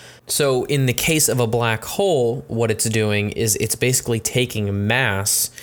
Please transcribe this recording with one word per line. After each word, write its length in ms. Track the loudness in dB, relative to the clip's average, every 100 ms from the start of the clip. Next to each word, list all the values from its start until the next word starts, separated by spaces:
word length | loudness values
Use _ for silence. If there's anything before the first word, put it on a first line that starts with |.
| -20 -16 -6
So 380 | 0 2 2
in 220 | 0 0 2
the 60 |
case 360 | 0 0 2 2
of 100 | 2
a 80 | 2
black 380 | 2 0 0
hole, 600 | -4 -2 2 2 2 -2 -4
what 240 | 0 0
it's 140 | 0 0
doing 440 | 0 2 0 0
is 240 | -2 -2 0
it's 200 | -2 0
basically 420 | 0 0 0 -2
taking 680 | -2 -2 -2 -2 -2 0 0
mass 600 | 2 2 0 0 -2 -2 -8